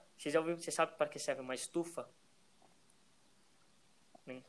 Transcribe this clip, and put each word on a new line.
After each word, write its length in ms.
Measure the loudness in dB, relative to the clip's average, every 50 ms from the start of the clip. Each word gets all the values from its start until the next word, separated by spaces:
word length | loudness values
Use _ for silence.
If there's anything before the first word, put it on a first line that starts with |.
| -20 -20 -18 -6
você 120 | -4 4
já 100 | 4 4
ouviu, 180 | 4 4 0 -2
você 140 | -2 -4
sabe 240 | 4 4 4 4 4 0
pra 100 | 0 0
que 100 | 0 -6
serve 220 | -2 -2 -2 -2
uma 140 | -2 -4 -4
estufa? 540 | -4 -4 -2 -2 -2 -2 -2 -4 -8 -10 -10 -12 -20 -20 -20 -20 -20 -20 -20 -20 -20 -20 -20 -20 -20 -20 -20 -20 -20 -20 -20 -20 -20 -20 -20 -20 -20 -20 -20 -20 -20 -20 -20 -20 -20 -20 -20 -20 -20 -20 -20 -20 -20 -14
Nem, 180 | -12 -12 -12 -12